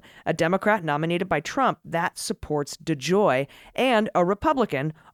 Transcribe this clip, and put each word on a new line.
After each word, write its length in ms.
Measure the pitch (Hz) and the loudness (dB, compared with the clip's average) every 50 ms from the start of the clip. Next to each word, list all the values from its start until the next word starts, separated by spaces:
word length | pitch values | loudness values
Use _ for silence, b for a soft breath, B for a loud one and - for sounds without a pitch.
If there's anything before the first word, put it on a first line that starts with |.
| B B B B B | B B B B B
a 60 | - 160 | -4 -2
Democrat 500 | 160 170 165 190 185 - 208 214 208 165 | 0 0 0 0 0 2 0 0 0 0
nominated 440 | 156 143 147 160 165 175 175 190 | -2 -2 0 0 0 0 -2 0
by 120 | 185 170 147 | -2 -2 -2
Trump 400 | 156 - - 277 262 214 - - _ | -2 -4 -2 0 0 0 0 -2 _
that 360 | 147 165 165 170 - - - | -6 -4 -2 -2 -2 -4 -8
supports 580 | - - 214 - - - 151 147 143 - - | -8 -8 -8 -8 -6 -4 -2 -2 -2 -4 -10
DeJoy, 720 | - - 165 160 135 127 151 185 202 208 160 127 131 139 B B B B B B | -10 -4 -4 -4 -4 -2 0 2 2 4 4 2 2 -2 B B B B B B
and 380 | - 240 269 240 214 214 - - | 0 2 2 4 2 2 2 2
a 100 | 180 175 | 2 2
Republican 680 | 175 202 - - 311 311 269 226 - - 131 139 156 151 b b b | 2 0 0 0 0 2 2 0 0 0 -2 -4 -4 -6 b b b